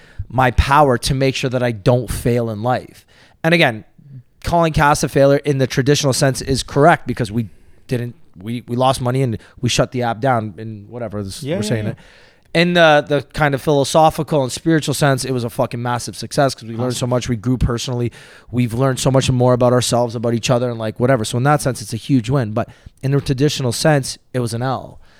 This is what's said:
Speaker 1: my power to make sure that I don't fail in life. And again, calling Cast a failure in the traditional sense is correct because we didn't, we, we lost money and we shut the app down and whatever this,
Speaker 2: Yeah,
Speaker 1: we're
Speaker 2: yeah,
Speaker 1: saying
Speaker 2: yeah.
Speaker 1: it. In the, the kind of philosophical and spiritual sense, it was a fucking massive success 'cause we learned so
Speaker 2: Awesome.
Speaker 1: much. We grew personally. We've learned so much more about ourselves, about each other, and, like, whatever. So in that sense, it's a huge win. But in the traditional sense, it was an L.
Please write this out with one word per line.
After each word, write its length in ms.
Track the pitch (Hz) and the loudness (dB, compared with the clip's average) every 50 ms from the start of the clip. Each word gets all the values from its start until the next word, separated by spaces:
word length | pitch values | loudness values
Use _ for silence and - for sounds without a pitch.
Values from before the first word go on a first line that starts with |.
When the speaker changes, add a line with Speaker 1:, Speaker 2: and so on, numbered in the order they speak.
| - - - - - - | -20 -20 -16 -16 -12 -6
Speaker 1:
my 220 | 110 131 131 123 | -2 0 0 2
power 440 | 113 - - 139 139 151 151 135 120 | 2 2 2 4 6 4 6 4 4
to 180 | 117 - - 139 | 2 0 -2 -2
make 200 | 131 135 135 127 | 0 0 0 0
sure 160 | - - 127 | -2 -4 -2
that 120 | 123 123 | -2 -2
I 100 | 123 120 | -2 -2
don't 380 | 113 101 - 131 120 127 113 - | -2 0 2 2 2 2 0 -4
fail 380 | - - - 123 120 120 117 113 | -6 -4 -2 0 0 0 -2 -4
in 140 | 107 101 | -6 -4
life. 420 | 113 123 123 101 - - - - _ _ _ _ _ _ _ _ - | -2 -2 -2 -2 -4 -10 -20 -20 _ _ _ _ _ _ _ _ 0
And 80 | 165 | 2
again, 320 | 170 165 156 131 110 107 - _ _ _ - 139 139 123 - _ _ _ - | 4 4 4 2 0 -2 -12 _ _ _ -20 -20 -20 -20 -20 _ _ _ -6
calling 280 | - 175 170 165 165 | -2 0 2 2 2
Cast 320 | 143 160 147 143 147 - 160 | 2 4 4 4 4 2 0
a 60 | 139 | 0
failure 280 | - 143 135 139 139 147 - | 2 4 4 6 4 2 2
in 140 | 143 139 135 | 0 0 0
the 80 | 131 | 0
traditional 480 | 120 - 139 123 139 147 - 147 139 123 | 0 0 0 2 2 2 2 2 0 0
sense 260 | - 143 135 123 - | 2 0 0 0 -2
is 220 | - 135 135 113 | -4 -4 -2 -4
correct 440 | - - - 143 143 175 160 - - | -4 -2 2 4 4 4 4 4 0
because 240 | 127 120 - 123 95 | -6 -6 -6 -6 -4
we 200 | 104 120 113 - - - _ - - - - | -4 -4 -6 -6 -10 -20 _ -20 -20 -16 -10
didn't, 280 | - 127 117 120 123 113 - - - - | -6 -6 -6 -6 -8 -12 -16 -20 -20 -20
we, 280 | 85 95 110 120 120 - | -14 -10 -8 -8 -8 -8
we 100 | 117 120 | -4 -2
lost 260 | 123 131 135 131 - | 2 2 2 2 2
money 180 | 127 123 127 135 | 0 -2 0 0
and 160 | 135 120 110 - - - - - | 0 0 -2 -6 -8 -14 -10 -4
we 80 | - 117 | -4 -2
shut 240 | - - 127 - | 0 0 0 0
the 100 | - 123 | -2 -4
app 180 | 120 117 110 107 | -4 -4 -4 -2
down 340 | 123 135 123 113 107 107 85 | 0 0 0 0 -2 -4 -8
and 320 | 107 110 113 110 101 101 104 | -12 -12 -12 -12 -14 -16 -14
whatever 340 | 113 120 117 104 101 104 | -12 -10 -10 -8 -6 -6
this, 200 | 98 98 - - | -8 -8 -8 -10
Speaker 2:
Yeah, 140 | - 139 165 | -8 -6 -4
Speaker 1:
we're 60 | 202 | -4
Speaker 2:
yeah, 60 | 208 208 | -2 -2
Speaker 1:
saying 160 | 123 110 104 | -2 -2 -2
Speaker 2:
yeah. 60 | 107 | -4
Speaker 1:
it. 80 | 127 - - - - - - - _ _ _ _ - | -8 -8 -14 -20 -20 -20 -20 -20 _ _ _ _ 0
In 180 | 170 175 175 | 0 2 2
the, 320 | 175 175 165 156 147 147 - | 4 4 6 6 6 4 2
the 160 | - 147 139 - _ - | 0 -2 -2 -2 _ -2
kind 200 | - 151 143 139 | 0 0 0 0
of 60 | 123 | 0
philosophical 840 | - 165 147 143 135 - - 160 156 160 - - 147 - 165 143 | 0 2 2 2 2 2 4 4 4 4 2 0 -4 -2 0 -2
and 80 | 131 123 | -2 -2
spiritual 440 | - - - 160 165 151 - 156 131 | -4 -4 0 0 0 2 0 -2 -2
sense, 300 | - 151 139 135 120 - | 0 2 2 2 0 -2
it 80 | 123 | -4
was 120 | 131 123 113 | -4 -4 -4
a 60 | 113 | -4
fucking 320 | - - 123 - - 117 | -2 -4 -4 -4 -4 -6
massive 340 | 120 123 123 117 - 117 98 | -4 -4 -4 -4 -6 -8 -12
success 380 | - 117 - - 151 143 131 - | -12 -12 -6 0 0 0 0 0
'cause 100 | - 113 | -4 -12
we 120 | 110 113 | -10 -6
learned 180 | 113 123 127 120 | -4 -4 -4 -4
so 60 | - | -4
Speaker 2:
Awesome. 100 | 131 120 | -2 -2
Speaker 1:
much. 180 | 123 123 - - | -2 -2 -2 -2
We 80 | 120 | -4
grew 220 | 107 - 123 127 117 | -2 -2 -2 0 0
personally. 520 | - - 120 113 - 135 123 120 120 113 - - - - - - - - | 0 0 -2 -2 -4 -4 -4 -4 -4 -4 -6 -10 -20 -20 -20 -20 -14 -6
We've 220 | - 123 123 110 | -2 -2 -2 0
learned 260 | 113 120 139 135 127 - | 0 0 0 0 0 0
so 120 | - 135 | 0 2
much 200 | 127 135 - - | 2 2 2 2
more 220 | 131 123 123 127 | 2 2 4 4
about 220 | 123 120 127 123 123 | 4 4 4 4 2
ourselves, 400 | 127 120 - 123 120 120 113 110 | 2 0 0 0 0 0 0 -4
about 180 | 120 113 120 | -4 -2 -2
each 160 | 120 110 - - | -2 -2 0 0
other, 220 | 131 120 127 123 | 0 0 0 -2
and, 80 | 117 110 | -4 -4
like, 200 | 110 110 - - | -6 -6 -4 0
whatever. 280 | 123 127 135 113 107 | 2 2 2 2 0
So 100 | - 123 | -2 -2
in 80 | 120 131 | 0 2
that 160 | 147 151 143 | 2 2 2
sense, 220 | - 139 120 - | 0 -2 -4 -6
it's 100 | 101 - | -8 -10
a 60 | 117 107 | -10 -8
huge 320 | - - 143 127 107 117 | -2 0 0 2 2 2
win. 220 | 143 143 117 104 | 0 -2 -2 -2
But 180 | 107 117 104 - - _ - - _ - | -4 -4 -6 -6 -10 _ -20 -20 _ -6
in 80 | - 131 | -2 0
the 100 | 143 143 | 0 0
traditional 500 | - - 139 120 147 147 - - 135 120 | 0 0 0 2 2 0 0 0 -2 -2
sense, 460 | 110 - - 156 151 139 127 - - - _ _ | -2 0 2 2 2 2 0 -2 -10 -14 _ _
it 80 | - 127 | -6 -4
was 140 | 120 110 117 | -4 -4 -4
an 80 | 117 | -4
L. 360 | 127 135 127 101 - - - - - - _ | -4 -4 -4 -6 -8 -12 -18 -20 -20 -20 _